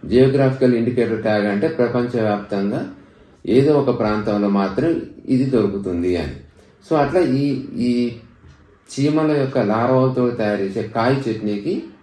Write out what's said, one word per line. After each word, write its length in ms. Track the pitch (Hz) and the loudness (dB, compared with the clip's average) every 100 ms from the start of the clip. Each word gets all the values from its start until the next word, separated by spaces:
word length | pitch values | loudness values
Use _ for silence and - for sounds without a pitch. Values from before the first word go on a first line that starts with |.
| - | 2
జియోగ్రాఫికల్ 640 | 120 131 139 135 127 127 | 4 6 6 2 2 2
ఇండికేటర్ 480 | 117 113 117 110 107 | 2 0 0 0 0
ట్యాగ్ 240 | 110 107 104 | 0 0 0
అంటే 220 | 101 160 | 0 -2
ప్రపంచవ్యాప్తంగా 1300 | 160 120 123 120 120 107 101 101 101 101 123 - - - - - _ - | 0 0 0 -2 -2 -2 -2 -4 -4 -2 -4 -8 -14 -20 -20 -20 _ 0
ఏదో 340 | 117 139 147 | 2 4 2
ఒక 180 | 127 120 | 2 0
ప్రాంతంలో 500 | 107 107 104 104 101 | 0 -2 -2 0 2
మాత్రం 540 | 101 95 98 160 165 - - - | 2 0 0 0 -2 -6 -16 -2
ఇది 180 | 131 | 0
దొరుకుతుంది 720 | 135 123 101 98 95 87 90 87 | 2 2 0 -2 -4 -2 0 -2
అని. 160 | 71 - - _ - _ - | -4 -10 -18 _ -20 _ -2
So 60 | 156 | 0
అట్లా 240 | 139 180 | 2 2
ఈ, 280 | 160 131 143 127 - - | 2 0 0 -2 -6 -4
ఈ 360 | 120 120 120 113 - - - - - _ | 0 0 -2 -6 -20 -20 -20 -20 -20 _
చీమల 460 | _ - 143 151 156 | _ -2 0 2 2
యొక్క 280 | 147 131 131 | 0 0 0
లార్వాలతో 720 | 104 110 120 131 131 127 123 | 0 0 2 2 2 2 -2
తయారు 320 | 117 107 104 | 0 -2 -2
చేసే 200 | 98 107 | -2 -4
కాయ 320 | 107 113 117 | -6 -2 0
చట్నీకి 680 | 135 117 107 107 101 104 226 - - | 0 -2 -4 -4 -4 -4 -6 -8 -20